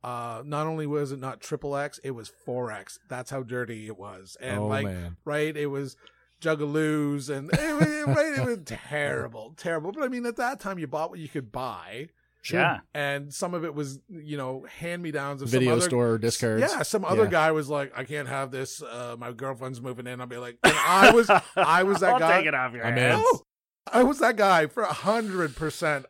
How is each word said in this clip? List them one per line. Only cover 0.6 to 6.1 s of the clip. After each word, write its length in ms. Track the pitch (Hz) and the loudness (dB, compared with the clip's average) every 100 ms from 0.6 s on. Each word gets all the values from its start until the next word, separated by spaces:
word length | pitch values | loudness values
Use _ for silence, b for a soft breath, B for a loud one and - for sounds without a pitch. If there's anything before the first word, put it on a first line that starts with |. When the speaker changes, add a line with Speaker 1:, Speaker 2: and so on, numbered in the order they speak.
| 156 | -2
Speaker 1:
only 200 | 160 151 | -4 -2
was 240 | 147 143 | -2 -2
it 80 | 139 | -6
not 220 | 131 113 | -8 -10
triple 340 | - 151 143 139 | -8 -6 -4 -4
X, 240 | 147 - | -4 -8
it 80 | 135 | -10
was 180 | 123 107 _ - | -10 -12 _ -6
four 260 | 123 123 | -4 -4
X. 260 | 104 95 - _ | -8 -12 -20 _
That's 200 | 123 127 | -10 -8
how 140 | 139 | -8
dirty 440 | 120 123 117 110 107 | -6 -6 -6 -8 -12
it 100 | 101 | -12
was. 400 | 101 95 95 - | -14 -16 -20 -12
And, 200 | 127 101 | -6 -4
Speaker 2:
Oh, 80 | 104 | -2
Speaker 1:
like, 180 | 135 104 | -2 -2
Speaker 2:
man. 320 | 92 87 87 - | -6 -8 -10 -6
Speaker 1:
right, 300 | 147 151 151 | -2 -2 -2
it 80 | 147 | -4
was 300 | 139 139 - b | -4 -8 -12 b